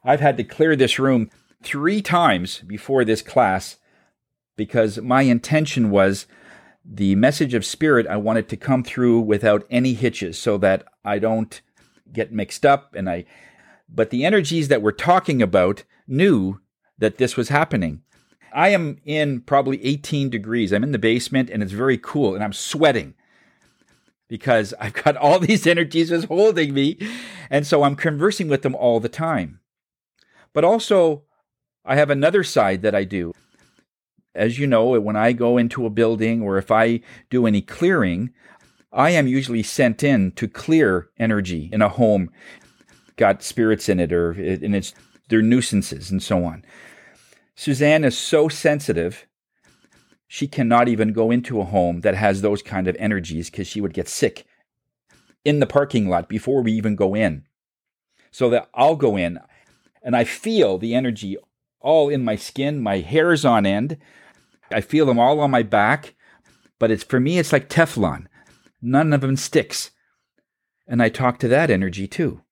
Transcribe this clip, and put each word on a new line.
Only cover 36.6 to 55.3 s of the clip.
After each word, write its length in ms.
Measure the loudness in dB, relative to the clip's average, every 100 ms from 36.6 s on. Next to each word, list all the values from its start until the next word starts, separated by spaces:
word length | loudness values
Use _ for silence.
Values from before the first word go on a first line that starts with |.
| 0
I 300 | 2 2 0 -6 -20 _
do 160 | 0 2
any 140 | 0
clearing, 720 | -2 -2 0 2 0 -2 -6 _ _ _ _ _ _
I 180 | 0 2
am 180 | 2 2
usually 340 | 0 -2 -4
sent 400 | -4 0 0 0
in 300 | 0 2 0
to 160 | -2 -8
clear 600 | -8 0 4 4 2 -4 _
energy 500 | -2 -2 -4 -8 -6
in 100 | 0
a 60 | 0
home, 420 | 2 2 2 0 _ -20 -20 _ _ _ _ _ 0
got 280 | 2 2
spirits 440 | -4 0 0 2 0
in 120 | 0
it, 120 | 0
or, 200 | 0 -2
and 420 | -4 -4 -4 -2
it's, 180 | -4 -4 _ _ _ _
they're 140 | 2
nuisances 680 | 4 2 2 -2 -2 -10 -6
and 100 | -6
so 240 | -2 -2
on. 200 | -2 -8 _ -20 -20 -20 -20 _ _ _ _
Suzanne 480 | -10 -4 0 2 4
is 160 | 2 -2
so 300 | 0 2 2
sensitive, 800 | 2 0 0 -4 -4 -4 -8 _ _ _ _ _ _ _ _ _ _ _
she 220 | -8 -6
cannot 400 | -2 2 4 4
even 240 | 2 0
go 180 | 2 2
into 300 | 0 -2 -4
a 40 |
home 360 | -2 0 0 0
that 160 | -2 2
has 240 | 0 2
those 220 | 0 -2
kind 260 | -6 -4 -4
of 80 | -2
energies 500 | -2 -2 -4 -8 -8
'cause 200 | -10 -8
she 120 | -6
would 140 | -4
get 140 | -4 -8
sick 360 | -2 -2 -2 _ _ _ _ _ _ _ _ _